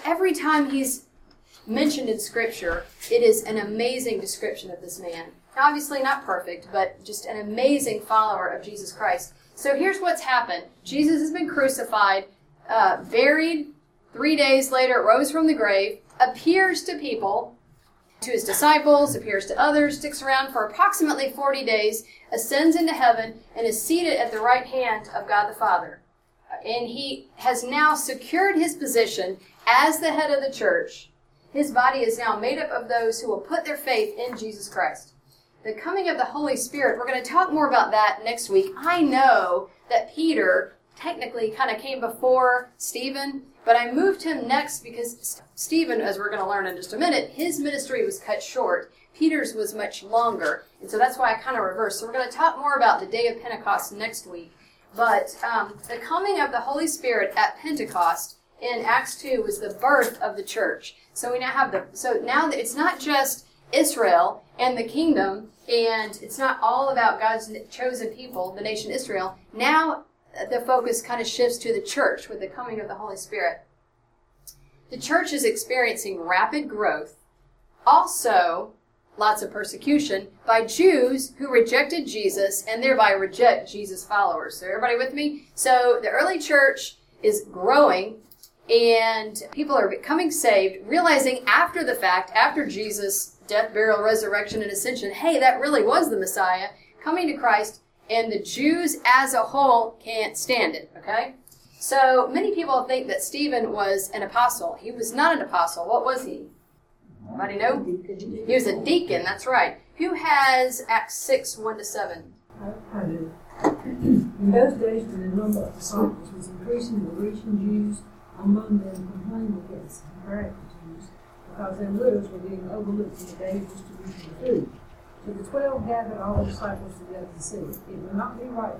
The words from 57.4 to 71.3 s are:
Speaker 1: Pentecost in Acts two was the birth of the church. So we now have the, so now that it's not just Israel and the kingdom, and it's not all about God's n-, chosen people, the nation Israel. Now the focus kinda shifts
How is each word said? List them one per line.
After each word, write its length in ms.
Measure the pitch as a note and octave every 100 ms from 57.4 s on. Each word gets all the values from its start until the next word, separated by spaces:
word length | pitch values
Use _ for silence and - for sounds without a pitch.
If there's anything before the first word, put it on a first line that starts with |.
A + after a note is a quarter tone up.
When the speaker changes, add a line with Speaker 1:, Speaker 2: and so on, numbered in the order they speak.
| G#3+ -
Speaker 1:
Pentecost 800 | D#4 D4+ A3 F3+ F3 - - - _ _
in 220 | B3 A#3
Acts 320 | A3 B3+ - -
two 260 | C#4+ B3
was 180 | G#3 G#3
the 140 | G3+
birth 460 | - C4 C#4 A#3+ -
of 160 | - G3
the 60 |
church. 540 | F#3+ A3+ F#3+ - - - _
So 200 | - A#3+
we 60 | B3
now 120 | B3+
have 200 | C4 -
the, 140 | - -
so 220 | - B3+
now 340 | A#3 - C#4 D#4+
that 100 | -
it's 160 | A#3
not 240 | B3+ E4+ -
just 480 | C#4+ C#4 C4+ - - _ _
Israel 720 | C4+ D4 B3 G3+ E3+ F3+ - _ -
and 180 | B3 B3
the 80 |
kingdom, 640 | A3+ C#4+ E4 A#3 F#3+ G3+ A3 _ -
and 500 | A#3+ A3+ A3+ G#3+ G3
it's 180 | - -
not 200 | C4 -
all 280 | A3+ B3+ C4+
about 320 | C4 A3 G3+
God's 280 | A3 A3+ A3
n-, 140 | G#3+ -
chosen 380 | - B3+ B3 A3
people, 440 | - B3+ F#3 F#3
the 80 | G3
nation 300 | G#3+ G#3+ -
Israel. 480 | C4 - G3 F#3+ - _
Now 520 | G#3+ C4 D#4 D#4+ D4 - _ _ - -
the 120 | A#3+
focus 420 | A#3+ B3+ A#3 A#3
kinda 220 | - A#3+
shifts 340 | A3